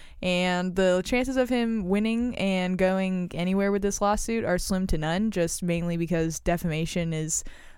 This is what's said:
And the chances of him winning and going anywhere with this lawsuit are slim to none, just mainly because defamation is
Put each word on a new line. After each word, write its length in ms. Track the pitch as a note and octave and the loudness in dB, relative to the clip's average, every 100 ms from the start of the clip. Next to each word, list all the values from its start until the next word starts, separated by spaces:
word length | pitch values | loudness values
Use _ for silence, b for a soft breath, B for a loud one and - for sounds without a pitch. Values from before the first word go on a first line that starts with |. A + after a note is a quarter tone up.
| b b | b b
And 540 | F3+ F3+ F3+ F3+ F#3 | 0 2 2 0 0
the 260 | F3+ F#3 F3+ | 2 4 4
chances 320 | - B3 B3+ C4 | 2 0 0 0
of 120 | B3 | 2
him 400 | B3 A#3 A3+ F3+ | 2 0 0 0
winning 460 | G3+ A3 A3+ B3 - | 0 2 0 -2 -2
and 380 | G3 F#3 F3+ F#3 | 0 0 0 2
going 540 | F#3 F#3+ F#3+ F#3 F3 | 2 2 0 -2 -4
anywhere 360 | E3 F#3 F#3+ G3+ | -2 0 2 2
with 120 | G3+ | 0
this 180 | G3+ G3+ | 0 0
lawsuit 440 | G3+ G#3 - A3+ | 0 0 0 -2
are 140 | A3 F3+ | 0 -2
slim 300 | - F#3 F#3+ | 0 0 0
to 100 | D#3 | 0
none, 320 | D#3 F3+ A3 | 0 0 0
just 320 | F#3+ E3 - | 0 0 0
mainly 340 | F3 E3+ E3+ E3+ | -2 -2 -2 -2
because 440 | E3+ E3+ E3 D#3 | 0 0 0 -2
defamation 720 | - E3+ F3 D#3 E3 F3+ E3 | -2 0 0 -2 -2 -2 -2
is 320 | D#3+ D#3 - - b b | -2 -4 -4 -6 b b